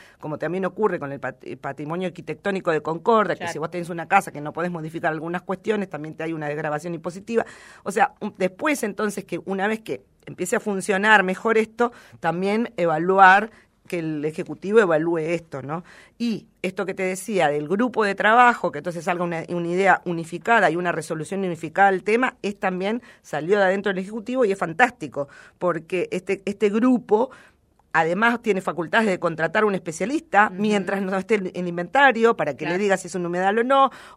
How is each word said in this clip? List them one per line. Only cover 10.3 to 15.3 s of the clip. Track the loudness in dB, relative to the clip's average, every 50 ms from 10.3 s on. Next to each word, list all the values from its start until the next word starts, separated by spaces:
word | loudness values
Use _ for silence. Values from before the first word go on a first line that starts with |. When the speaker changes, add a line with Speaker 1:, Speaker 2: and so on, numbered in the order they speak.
| -10 -8 -4 -4 -2
Speaker 1:
a | -2
funcionar | -2 -2 -4 -4 -2 -2 -2 0 4 6 6 6 6
mejor | 2 -2 -2 -2 0 2 2
esto, | 0 0 0 -2 -2 -2 -2 -6 -18 -20 -16 -6
también | -4 -4 -2 0 0 0 0 0 -2 -4 -2 -2
evaluar | 0 0 0 0 0 2 6 8 10 10 10 8 4 0 -6 -16 _ _ _ _ _ -10
que | -8 -6
el | -6 -4 -4 -4 -4
Ejecutivo | -4 -4 -6 -8 -8 -10 -8 -4 2 4 4
evalúe | 6 6 4 2 2 2 0 -2
esto, | -2 -2